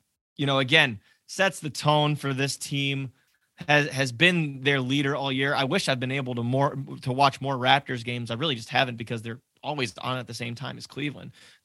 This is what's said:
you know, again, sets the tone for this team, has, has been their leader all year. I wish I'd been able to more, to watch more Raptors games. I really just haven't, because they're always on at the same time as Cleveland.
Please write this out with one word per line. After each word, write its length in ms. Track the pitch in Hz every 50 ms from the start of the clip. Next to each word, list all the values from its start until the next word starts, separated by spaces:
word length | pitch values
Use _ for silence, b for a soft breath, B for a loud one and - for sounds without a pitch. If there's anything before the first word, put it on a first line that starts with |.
| _ _ _ _ _ _ _
you 100 | - 143
know, 140 | 139 139 135
again, 400 | 135 123 143 160 151 131 110 98 _ _ _ _ _
sets 360 | - - - 190 196 185 -
the 100 | - 147
tone 440 | 117 - - 147 151 151 147 147 151
for 180 | 139 - 139 135
this 220 | 131 139 139 - -
team, 560 | - - 143 139 139 139 139 135 135 127 B B B B B B B B B B B -
has, 200 | 147 147 147 147
has 240 | 127 131 135 131
been 500 | 120 113 165 175 180 175 160 147 139 131
their 180 | 131 139 143 135
leader 340 | 127 123 135 143 143 139 143
all 160 | 131 135 139
year. 240 | 135 131 139 139 143
I 80 | 117 139
wish 240 | 139 165 196 - -
I'd 120 | 135 127
been 120 | 127 127
able 240 | 131 139 135 127 127
to 80 | 120 117
more, 340 | 120 127 135 139 147 - 143 135 - 139 127 -
to 80 | 135
watch 300 | 123 131 139 139 - -
more 140 | 131 139 139
Raptors 480 | 127 123 127 135 143 139 - 131 120 113
games. 260 | 123 123 123 120 113
I 60 | 117
really 180 | 113 120 - 127
just 160 | 113 110 -
haven't, 280 | - 123 135 127 120 113
because 240 | 120 101 120 113 107
they're 160 | 117 117 131 _ _ _ _ -
always 340 | 127 151 147 127 113 - -
on 200 | - 123 127 127
at 100 | 120 -
the 60 | 117
same 220 | - 123 117 117
time 220 | 117 127 123 131 120
as 80 | 117
Cleveland. 460 | - - 131 147 147 - - 90 - b b b b b b